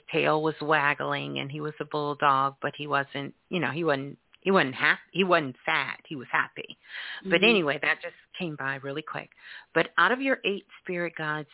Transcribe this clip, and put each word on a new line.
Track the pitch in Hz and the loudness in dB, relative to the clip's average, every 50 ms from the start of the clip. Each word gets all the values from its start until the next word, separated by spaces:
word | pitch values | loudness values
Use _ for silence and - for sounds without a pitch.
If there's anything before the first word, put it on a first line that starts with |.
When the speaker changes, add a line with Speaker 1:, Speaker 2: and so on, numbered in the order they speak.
| - - | -8 -4
Speaker 1:
tail | - 156 143 147 151 156 156 | -2 0 2 4 2 2 2
was | 160 151 - 151 | 0 -2 -2 0
waggling, | 147 156 151 143 143 147 - 143 143 143 143 139 143 139 135 | 2 2 4 4 2 0 0 -2 -2 -2 -4 -4 -6 -6 -6
and | 135 139 147 | -6 -6 -8
he | 151 | -8
was | 151 151 147 - | -8 -8 -8 -10
a | 147 | -8
bulldog, | 147 - 151 147 147 147 139 147 147 135 135 135 139 135 - - | -6 -6 -4 -4 -4 -2 2 4 4 4 4 2 0 -2 -4 -6
but | 143 - | -6 -6
he | - 147 | -6 -4
wasn't, | 147 143 139 139 - - 139 139 - - _ _ _ | -2 -2 -2 -2 -2 -6 -8 -8 -10 -12 _ _ _
you | - 180 | -2 -2
know, | 143 131 | 0 -2
he | 131 165 170 | -2 0 0
wasn't, | 156 143 135 135 139 - - _ _ - _ | 0 0 0 -2 -8 -12 -16 _ _ -20 _
he | - 185 | -2 2
wasn't | 196 185 147 131 127 | 4 4 4 2 0
ha-, | 110 147 151 175 - - _ - | 0 2 2 2 0 -4 _ -2
he | 170 196 | 0 2
wasn't | 180 175 165 151 131 127 - - | 4 4 2 2 0 -6 -8 -4
sad. | 160 160 151 135 - - - - | -2 -2 -2 -2 -4 -6 -10 -12
He | - 160 | -12 -12
was | 131 120 - - | -12 -6 -2 0
happy. | 156 - - - 151 - - - - _ - - - - - - - - 190 | 0 0 -2 -6 -14 -14 -14 -18 -20 _ -16 -14 -12 -12 -12 -12 -10 0 2
But | 175 185 | 4 6
Speaker 2:
Mm-hmm. | 190 | 6
Speaker 1:
anyway, | 226 233 196 165 143 139 151 | 6 6 6 4 2 0 0
that | - 147 156 - - | 0 -2 -2 -2 -6
just | 170 - - _ _ - - | -10 -14 -16 _ _ -10 -8
came | 185 165 151 | -8 -6 -6
by | 139 135 135 139 139 131 | -6 -6 -6 -6 -6 -8
really | 139 139 156 - | -8 -8 -8 -8
quick. | - - 143 - - _ - - - - - - _ - | -8 -10 -10 -10 -12 _ -20 -20 -20 -20 -20 -20 _ 0
But | 160 170 - - - | 0 0 2 4 4
out | 170 185 240 | 4 6 4
of | 254 | 2
your | 269 269 254 - - | 2 0 0 0 0
eight | 185 202 185 - _ - - - | -2 -4 -4 -6 _ -20 -14 -10
spirit | - 180 175 175 165 165 | -8 -4 -4 -4 -4 -6
guides, | - 160 151 151 151 151 - | -6 -6 -4 -4 -6 -8 -10